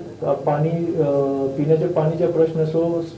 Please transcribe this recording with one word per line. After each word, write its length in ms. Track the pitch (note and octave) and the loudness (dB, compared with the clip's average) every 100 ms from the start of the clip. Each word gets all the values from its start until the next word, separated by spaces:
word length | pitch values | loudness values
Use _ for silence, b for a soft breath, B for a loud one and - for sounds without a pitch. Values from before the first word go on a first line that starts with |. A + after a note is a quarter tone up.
| - - | -8 -6
अ, 100 | D3 | -2
पाणी, 380 | C#3 D3+ D3 D#3+ E3+ E3+ D#3+ | -2 0 0 0 0 -2 0
अ, 100 | C#3+ C#3 C#3 C#3 C3+ D3+ | 2 2 0 0 -2 0
पिण्याच्या 300 | D3 D#3+ F3+ | 2 2 2
पाणीचा 400 | D#3+ D#3 E3 E3+ | 0 0 0 0
प्रश्न 320 | D#3+ D#3+ D#3+ | 2 2 0
असो, 460 | D#3 E3 E3+ E3+ E3 | 0 0 0 -2 -6